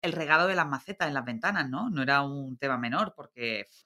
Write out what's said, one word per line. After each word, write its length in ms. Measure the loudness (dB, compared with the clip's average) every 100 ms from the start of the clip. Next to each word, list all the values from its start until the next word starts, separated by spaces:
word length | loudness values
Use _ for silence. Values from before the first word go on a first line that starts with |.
el 120 | -4
regado 340 | -2 4 4 6
de 60 |
las 120 | 2 0
macetas 420 | -2 -6 -4 -2
en 60 |
las 120 | -2 -4
ventanas, 420 | -4 -2 0 -2
¿no? 220 | -2 -2
No 120 | -2
era 200 | 2 2
un 340 | 2 -4 -8 -4
tema 220 | -2 0
menor, 340 | 0 -2 -2
porque 520 | -6 -16 -6 -4 -4 -6 -16